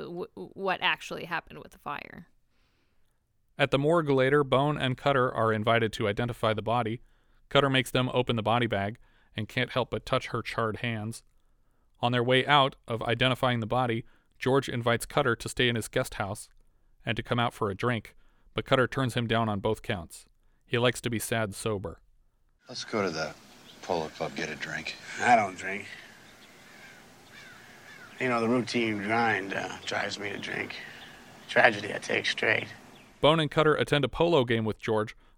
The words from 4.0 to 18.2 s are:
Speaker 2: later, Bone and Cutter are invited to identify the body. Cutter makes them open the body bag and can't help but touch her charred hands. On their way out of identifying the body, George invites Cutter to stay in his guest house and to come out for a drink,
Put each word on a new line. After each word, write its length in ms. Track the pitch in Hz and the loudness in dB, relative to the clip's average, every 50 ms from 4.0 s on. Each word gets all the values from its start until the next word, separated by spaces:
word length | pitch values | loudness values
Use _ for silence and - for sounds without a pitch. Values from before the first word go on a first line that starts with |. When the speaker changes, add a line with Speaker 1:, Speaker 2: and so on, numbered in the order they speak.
| 160 143 | 4 4
Speaker 2:
later, 340 | 139 131 131 131 139 147 147 | 4 4 4 4 4 4 2
Bone 360 | 131 127 127 139 147 151 143 | 4 2 2 4 2 0 0
and 180 | 131 131 127 | 0 -2 -2
Cutter 360 | - - 143 139 131 123 127 - | 0 2 2 4 4 2 2 2
are 200 | - 113 113 110 | 2 2 2 2
invited 400 | 110 104 117 113 117 117 110 - | 2 2 2 4 4 2 0 0
to 140 | - 113 101 | 0 -2 -2
identify 460 | 104 - 120 120 117 - - 110 110 | 0 0 -2 -4 -4 0 0 0 0
the 80 | 107 104 | 0 0
body. 400 | 110 113 123 117 110 113 120 - - _ _ _ _ _ _ _ - | 0 0 0 0 -2 -4 -6 -8 -14 _ _ _ _ _ _ _ 2
Cutter 180 | - 139 139 139 | 4 4 4 6
makes 220 | 135 131 127 - | 4 2 2 2
them 180 | - 131 127 127 - | 0 0 0 0 2
open 220 | 127 123 - 127 | 0 0 0 0
the 60 | 113 104 | 0 2
body 240 | 107 110 120 123 | 2 2 2 2
bag 320 | 113 110 98 98 101 113 - - _ _ _ _ _ - | 2 0 0 -2 -2 -4 -8 -14 _ _ _ _ _ -10
and 120 | - 110 - | -8 -8 -6
can't 220 | - - 123 120 | -4 -4 -4 -2
help 200 | - 131 120 - | 0 -2 -2 -2
but 160 | - 110 - | -4 -6 -4
touch 220 | - - 127 - - | -2 -2 -2 -2 -2
her 120 | - 120 107 | -6 -6 -6
charred 360 | - - - 117 110 104 - | -6 -2 -2 -2 -2 -2 -2
hands. 440 | - 120 113 110 104 110 113 - - _ _ _ _ _ _ _ _ _ _ _ _ _ _ _ | -4 -4 -4 -4 -6 -8 -8 -10 -14 _ _ _ _ _ _ _ _ _ _ _ _ _ _ _
On 120 | - 120 120 | 0 2 2
their 120 | 123 120 | 2 4
way 220 | 123 127 131 127 | 4 4 4 4
out 300 | - 143 147 135 135 - - _ - | 6 6 6 6 4 0 -4 _ -6
of 140 | 120 110 - | -6 -4 -2
identifying 580 | - 117 117 127 131 127 - - 127 123 120 | -2 0 2 2 2 2 2 2 2 2 0
the 60 | 110 | 0
body, 380 | 104 120 123 127 120 113 113 - - - _ _ _ _ - | 0 0 0 0 0 -2 -4 -6 -8 -16 _ _ _ _ -4
George 300 | - 127 127 139 131 - | 0 2 4 4 2 0
invites 360 | - 120 117 120 117 113 - | -2 -2 0 2 2 2 0
Cutter 320 | - - - 143 127 117 | -2 0 0 2 2 2
to 120 | - - - | 0 -2 -4
stay 200 | - - 127 123 | 0 2 2 2
in 80 | 120 | 2
his 120 | 113 104 - | 0 -2 -2
guest 260 | - 131 127 - - | -2 -2 -2 -2 -4
house 340 | - 110 98 101 - - - - - - _ _ _ _ _ _ _ - | -6 -6 -4 -6 -8 -10 -16 -20 -20 -20 _ _ _ _ _ _ _ -4
and 120 | - 117 | -4 -4
to 60 | 107 - | -4 -2
come 160 | - 131 123 | -2 0 0
out 140 | 117 117 - | 0 0 -2
for 160 | - 113 104 | -2 -2 -2
a 40 | 98 | -2
drink, 400 | 95 - 120 123 110 - - - - | -2 -2 -2 -2 -2 -4 -8 -16 -20